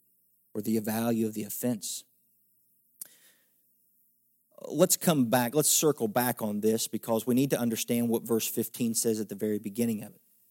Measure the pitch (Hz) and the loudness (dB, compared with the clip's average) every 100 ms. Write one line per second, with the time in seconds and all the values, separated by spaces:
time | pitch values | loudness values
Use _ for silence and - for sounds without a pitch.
0 | _ _ _ _ _ 107 107 110 107 110 | _ _ _ _ _ -8 -2 -2 0 -2
1 | 117 113 110 107 104 - 123 110 - - | 0 0 0 -4 -8 -6 -4 -4 -6 -10
2 | - _ _ _ _ _ _ _ _ - | -14 _ _ _ _ _ _ _ _ -20
3 | - - - _ _ _ _ _ _ _ | -20 -20 -20 _ _ _ _ _ _ _
4 | _ _ _ _ _ - - 147 180 - | _ _ _ _ _ -16 -6 2 2 4
5 | 185 151 120 127 120 147 143 - 151 135 | 2 2 4 2 2 2 2 4 2 2
6 | 110 120 123 - 107 104 110 113 - 107 | 0 2 0 0 -2 0 2 2 -2 -6
7 | - 113 127 120 139 131 120 113 - 120 | -2 -2 2 2 2 2 0 -2 -2 0
8 | 117 113 113 113 - - 110 - 117 110 | 2 0 0 0 0 -4 -4 -2 -2 0
9 | 117 110 101 101 107 104 107 101 117 107 | 0 0 -4 -4 -2 -2 -4 -2 -2 -2
10 | 107 - _ _ _ | -8 -20 _ _ _